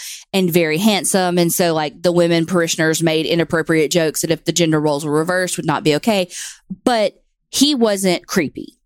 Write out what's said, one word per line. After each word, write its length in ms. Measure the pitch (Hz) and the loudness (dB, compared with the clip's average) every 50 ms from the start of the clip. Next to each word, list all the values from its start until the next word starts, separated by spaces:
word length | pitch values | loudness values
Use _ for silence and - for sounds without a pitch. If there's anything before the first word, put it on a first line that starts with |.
| - - - - - _ - | -12 -16 -16 -16 -12 _ -2
and 180 | 196 185 175 | 0 0 2
very 260 | 160 180 165 156 156 | 2 2 2 2 0
handsome. 600 | 165 202 226 208 185 143 - - 190 185 180 175 | 0 2 2 2 0 0 0 0 0 0 2 2
And 160 | 175 175 170 160 | 2 2 2 2
so, 200 | - 180 170 160 | 0 0 0 0
like, 280 | 160 156 151 - - | 0 -2 -4 -6 -2
the 100 | 170 180 | -2 0
women 340 | 175 175 170 170 170 165 165 | 2 2 2 4 2 2 0
parishioners 560 | 160 185 175 165 165 - - 160 160 160 156 | 0 0 0 0 0 -2 0 0 0 0 0
made 240 | 165 160 160 160 160 | 0 0 0 0 0
inappropriate 680 | - 170 170 160 - - 160 156 - 165 160 156 143 | 0 0 0 0 0 -2 -2 0 0 2 2 2 2
jokes 300 | 170 180 165 156 139 - | 2 0 0 0 0 -2
that 100 | - 160 | -2 -2
if 120 | 165 - - | -2 -2 -2
the 80 | - | -2
gender 300 | 160 175 175 160 156 151 | 0 0 2 2 2 2
roles 240 | 147 151 147 143 143 | 2 0 0 -2 -2
were 120 | 151 143 | -2 -2
reversed 380 | 151 160 175 180 185 185 175 - | 0 0 0 -2 -2 -2 -4 -6
would 100 | - 156 | -6 -4
not 200 | 165 147 127 - | -4 -4 0 2
be 100 | 156 143 | 2 2
okay. 340 | 151 - 240 214 196 180 - - - - - - - _ - 190 - _ | 2 0 0 0 0 -2 -4 -8 -12 -14 -14 -16 -20 _ -16 -16 -6 _
But 400 | 262 247 220 208 190 - _ _ _ _ _ _ _ | 0 0 0 0 -2 -4 _ _ _ _ _ _ _
he 260 | - - 269 294 302 | -2 0 0 2 2
wasn't 520 | 247 233 220 202 196 196 185 175 170 - | 2 2 0 0 0 0 0 -2 -2 -4
creepy. 480 | - - 196 156 123 - - - - - _ _ | -4 -4 -2 -2 -2 -6 -12 -16 -16 -20 _ _